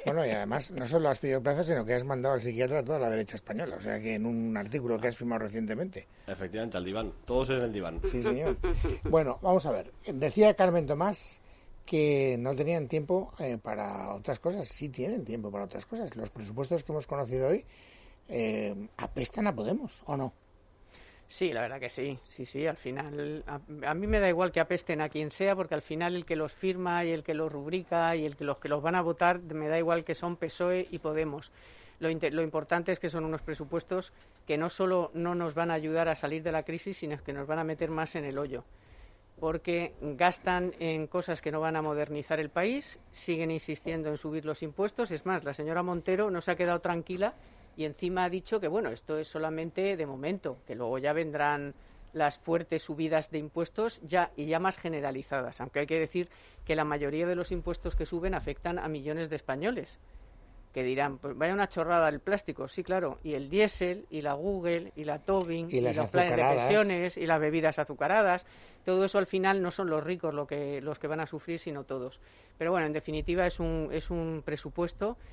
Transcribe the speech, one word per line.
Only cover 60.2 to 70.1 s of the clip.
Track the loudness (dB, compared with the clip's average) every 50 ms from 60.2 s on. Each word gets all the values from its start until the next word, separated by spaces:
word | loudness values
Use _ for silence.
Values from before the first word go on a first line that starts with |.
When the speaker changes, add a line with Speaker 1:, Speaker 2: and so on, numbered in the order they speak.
| -20 -20 -20 -20 -20 -20 -20 -20 -18 -8
Speaker 3:
que | -4 -2 0
dirán, | 0 2 2 0 0 -2 -4
"Pues | -8 -8 -2
vaya | 0 0 2
una | 2 2 0 0
chorrada | 0 -2 2 4 4 6 6 4
el | 2 0
plástico", | 0 0 0 0 0 -6 -6 -6 -8 -6
sí, | -6 -6 -2
claro, | 0 0 2 2 0 -4 -4 -6
y | -4 -4
el | -2 -2 0
diésel, | 4 4 4 4 4 0 0 0 -2 -4 -8 -8
y | -6 -4
la | -2 -2 -2
Google, | 0 0 -2 -2 0 2 2 2 0 0 -6 -10
y | -6 -4
la | -4 -4 -2
Tobin, | 2 2 2 2 4 2 -2 -2 -2 0
Speaker 1:
Y | 2 2
Speaker 3:
y |
Speaker 1:
las | 4 4 4
Speaker 3:
los | 2 0 4
planes | 4 4 4 6 4
de | 4
Speaker 1:
azucaradas. | 6 6 6 4 4 6
Speaker 3:
pensiones, | 6 6 6 4 2 0 0 -2 -2
y | -2 2
las | 4 4 4
bebidas | 4 4 2 4 4 4 2 2
azucaradas, | -2 -2 -2 -2 2 4 6 6 6 6 4 2 0 -10 -20 -20 -20 -20 -16 -6 0
todo | 2 4 4 4
eso | 4 4 2
al | 2
final | 4 2 2 4 4 4 4
no | 2 0
son | 0 0 0 2
los | 2 0 0
ricos | 0